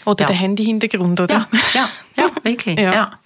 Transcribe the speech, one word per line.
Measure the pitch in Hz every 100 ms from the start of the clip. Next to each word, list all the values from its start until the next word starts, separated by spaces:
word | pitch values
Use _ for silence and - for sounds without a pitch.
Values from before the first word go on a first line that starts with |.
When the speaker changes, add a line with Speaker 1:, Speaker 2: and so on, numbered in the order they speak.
| -
Speaker 1:
Oder | 202
Speaker 2:
Ja. | 143
Speaker 1:
der | 185
Handy-Hintergrund, | 190 208 220 220 214 202 180 175
oder? | 180 208
Speaker 2:
Ja, | 220 226 -
ja, | - 262 - - -
ja, | 349 -
Speaker 1:
<laughs> |
Speaker 2:
wirklich. | 226 233 - 170
Speaker 1:
Ja. | 190
Speaker 2:
Ja. | 196 208 -